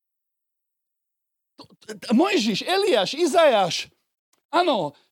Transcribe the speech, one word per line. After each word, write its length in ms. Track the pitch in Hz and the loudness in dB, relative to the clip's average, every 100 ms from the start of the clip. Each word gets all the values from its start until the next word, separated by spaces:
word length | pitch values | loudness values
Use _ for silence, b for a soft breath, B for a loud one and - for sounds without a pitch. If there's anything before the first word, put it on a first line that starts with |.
| _ _ _ _ _ _ _ _ _ _ _ _ _ _ _ - | _ _ _ _ _ _ _ _ _ _ _ _ _ _ _ -20
To, 80 | - | -20
t-, 320 | _ - 214 | _ -20 -16
t-, 160 | - | 0
Mojžiš, 480 | 240 381 381 220 190 | 2 2 0 0 -2
Eliáš, 560 | 214 381 403 240 185 277 | -2 -2 0 0 0 -2
Izajáš, 720 | 339 339 311 220 175 - - _ _ _ _ _ _ | 0 4 4 4 0 -4 -10 _ _ _ _ _ _
áno, 400 | 311 359 233 147 b b | -2 0 0 -4 b b